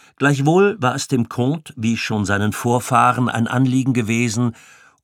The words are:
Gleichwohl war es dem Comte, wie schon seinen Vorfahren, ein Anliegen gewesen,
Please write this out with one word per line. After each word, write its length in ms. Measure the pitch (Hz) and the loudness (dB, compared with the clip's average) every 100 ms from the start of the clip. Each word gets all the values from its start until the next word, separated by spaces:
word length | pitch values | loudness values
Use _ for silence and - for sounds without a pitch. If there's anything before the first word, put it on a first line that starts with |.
| _ - | _ -2
Gleichwohl 600 | 139 139 139 175 202 196 | 0 2 4 4 4 2
war 160 | 123 135 | -2 -2
es 140 | - | -2
dem 180 | 131 110 | -2 -2
Comte, 460 | - 127 160 - - | -2 -2 -2 -8 -6
wie 220 | 110 113 | -2 -2
schon 260 | - 107 | -4 -4
seinen 300 | 98 101 104 | 0 0 -2
Vorfahren, 720 | - 120 120 - 120 123 123 120 | -2 -2 -2 0 2 2 2 -2
ein 200 | 117 117 | -2 -2
Anliegen 460 | 127 131 131 127 | 0 2 2 0
gewesen, 640 | 123 107 117 120 107 120 - - - - _ | 0 0 0 0 0 -2 -4 -18 -20 -20 _